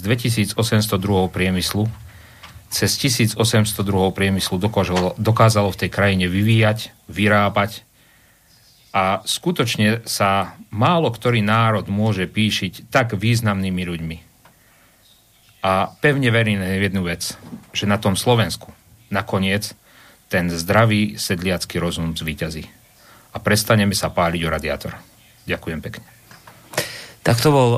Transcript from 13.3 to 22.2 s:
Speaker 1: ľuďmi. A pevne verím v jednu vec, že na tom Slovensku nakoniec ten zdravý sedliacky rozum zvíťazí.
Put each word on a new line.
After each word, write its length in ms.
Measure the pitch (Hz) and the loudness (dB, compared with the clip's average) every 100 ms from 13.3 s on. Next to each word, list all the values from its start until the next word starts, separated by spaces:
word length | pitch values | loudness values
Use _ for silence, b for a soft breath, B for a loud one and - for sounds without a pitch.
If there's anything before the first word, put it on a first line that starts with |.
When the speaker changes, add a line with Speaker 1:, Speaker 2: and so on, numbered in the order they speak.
| 117 110 98 95 92 87 | 0 0 -2 -2 -4 -4
Speaker 1:
ľuďmi. 320 | 85 80 80 - _ - b b b b b _ _ _ _ _ _ 98 | -6 -8 -10 -16 _ -20 b b b b b _ _ _ _ _ _ 0
A 240 | 95 92 - | 0 -2 0
pevne 320 | 151 139 127 | 0 2 2
verím 320 | 117 110 101 | 2 2 0
v 240 | 92 95 98 | -2 -2 -2
jednu 200 | 95 87 | -2 -4
vec, 280 | 85 - - - - - | -6 -8 -12 -16 -18 -12
že 160 | - 104 | -6 -2
na 80 | 101 | 0
tom 160 | 104 | 0
Slovensku 560 | 92 123 120 98 - - - _ - _ | 0 2 2 2 -4 -12 -20 _ -20 _
nakoniec 640 | 101 - 101 95 101 - - b b b b _ | -4 -2 -2 0 0 -4 -12 b b b b _
ten 200 | 95 87 | -2 -2
zdravý 680 | 85 85 104 113 104 104 107 | -4 0 2 4 2 0 -4
sedliacky 600 | - 90 92 87 - 85 | -4 -4 -2 -4 -4 -4
rozum 360 | 85 80 82 | -4 -4 -4
zvíťazí. 520 | 80 | -6